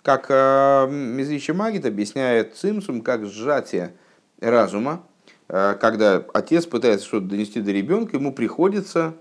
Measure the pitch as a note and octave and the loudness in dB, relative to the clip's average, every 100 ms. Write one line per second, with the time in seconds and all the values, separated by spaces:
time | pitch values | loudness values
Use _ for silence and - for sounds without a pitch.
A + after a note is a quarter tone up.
0 | - C3 - C3+ C3+ C3+ C#3 C#3 C3 C#3+ | 2 2 4 4 6 6 6 4 2 -2
1 | B2+ B2+ C#3 D3 C#3 F3 A3 G3+ C3+ G2+ | -6 -4 -4 -4 -4 -2 -2 -2 -4 -4
2 | G#2 C#3 B2+ A#2 A2 - G3 G#3+ F#3+ A#2+ | -4 -2 2 2 0 -4 -4 -4 -6 -6
3 | A#2 B2 G2+ G#2 A#2+ C#3+ - F#2+ F2 - | -2 -4 -4 -6 -2 -2 -2 -6 -6 -12
4 | _ _ _ _ A#2 A#2+ G2 G2+ B2+ F3 | _ _ _ _ 2 2 2 -2 -4 -6
5 | - _ _ _ _ F#2 G2 G2+ A2+ A2 | -12 _ _ _ _ 0 0 2 0 4
6 | G#2+ F#2 - G#2+ G2+ E3+ E3+ A#2+ A#2+ G2+ | 4 2 0 -4 0 0 0 0 2 0
7 | - A2 F#2+ G2+ G#2 A#2+ G2+ G2 G2 G3+ | -2 -4 -4 -4 -4 -4 -2 -2 0 -2
8 | A3 C3+ C#3 C3+ A2+ - F#3 G3+ F#3+ E3+ | -2 -4 -4 -4 -4 0 0 0 -2 -2
9 | D#3+ D#3+ | -2 -6